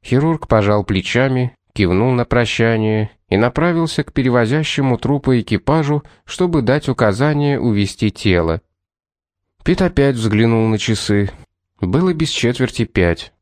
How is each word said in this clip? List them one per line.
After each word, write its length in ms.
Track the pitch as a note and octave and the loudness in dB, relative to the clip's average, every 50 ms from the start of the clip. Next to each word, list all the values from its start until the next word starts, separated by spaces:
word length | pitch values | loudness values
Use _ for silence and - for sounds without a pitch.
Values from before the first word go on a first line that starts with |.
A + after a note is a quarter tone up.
| _ | _
Хирург 440 | - B2 C3 D3 E3 E3 D3+ - - | 0 0 2 2 0 -2 -2 -2 0
пожал 360 | A#2+ A2 G2+ G2+ G#2 G#2 F#2+ | 2 2 4 2 0 0 0
плечами, 720 | - G2+ F#2+ F2+ - - A#2+ C3 C3+ C3 B2+ B2+ B2 _ _ _ _ | -2 -2 -4 -2 -2 0 0 0 0 0 -2 -2 -4 _ _ _ _
кивнул 400 | _ - G2+ E2+ F2+ F#2+ A#2 C3 | _ -2 0 2 2 2 2 2
на 120 | B2+ B2 A#2+ | 0 -2 -2
прощание 840 | _ - B2 A#2+ A2+ - - A#2 A2+ A#2 A2 A2 G#2+ A2 G#2+ G#2+ G#2+ _ _ _ _ | _ 0 0 0 0 0 0 0 0 0 0 0 0 0 0 -2 -4 _ _ _ _
и 80 | - | 0
направился 680 | G2 A#2 A#2+ - - D#3+ F3 E3+ E3 E3 D#3 - - C#3+ | 2 2 0 0 0 0 0 0 0 -2 -2 -4 -6 -6
к 80 | - | -4
перевозящему 840 | _ - B2 C3 A#2+ B2 A#2 A2 C3+ D#3 D#3 - - - C3+ C3 B2 A2 | _ -2 0 2 2 2 2 2 0 -2 -2 -2 -2 -2 0 0 0 0
трупы 420 | - B2 C#3+ C#3 - C3+ B2+ A#2+ | 0 -2 -2 0 0 0 0 0
экипажу, 640 | G#2 - A2 F#2+ _ - D3 D#3+ D3+ C#3+ D3+ D3 - - _ _ _ | 0 -2 -4 -2 _ 0 0 0 2 0 -2 -2 -4 -10 _ _ _
чтобы 380 | - - - F3+ F3 E3 D3+ | -16 -4 -2 -2 0 2 0
дать 260 | A#2 G#2 C3 D3+ - - | 2 2 0 0 0 -4
указание 720 | B2 - B2 G#2+ F#2+ A2 C#3 D3+ D3+ D3 D3 C#3+ C#3+ - | 0 2 2 2 2 2 0 0 0 0 0 0 0 0
увезти 500 | - B2 G#2+ G2+ G2+ F#2+ - - A2+ G#2 | 0 0 0 0 -2 -2 -2 -2 -2 -2
тело. 520 | - - - G#2 F2+ F2 E2 E2 E2 E2+ _ _ _ _ _ _ _ _ _ _ _ _ _ _ _ _ _ _ _ _ - | -2 -2 0 2 2 2 2 0 -2 -4 _ _ _ _ _ _ _ _ _ _ _ _ _ _ _ _ _ _ _ _ -2
Пит 180 | - F#3 - | -2 0 2
опять 340 | F#3+ F3 F3+ C#3 C#3 C#3 C3 | 0 0 2 2 2 2 0
взглянул 500 | A#2 A2 A2 G#2+ G#2 A2+ A#2 A2+ A2+ A2+ A2 | 0 -2 0 2 2 2 2 2 2 2 0
на 100 | A2 G#2 | 0 -2
часы. 520 | - - A2 - - - G#2 G2+ G2+ G2 - - - _ _ _ _ _ _ _ | -2 -2 -2 -2 0 0 0 0 0 -2 -6 -14 -20 _ _ _ _ _ _ _
Было 340 | - F2+ G2 D3 F#3 F#3 F3 | -4 -2 0 0 0 0 0
без 160 | D#3 D#3+ D3+ | -2 -4 -4
четверти 540 | - - - A#2 B2+ - B2+ A#2+ - - A#2 | -2 -2 -2 -2 0 0 -4 -4 -2 -4 -6
пять. 480 | - _ F#2+ F2+ E2+ E2+ - - - _ _ | -2 _ 0 2 2 0 -2 -6 -20 _ _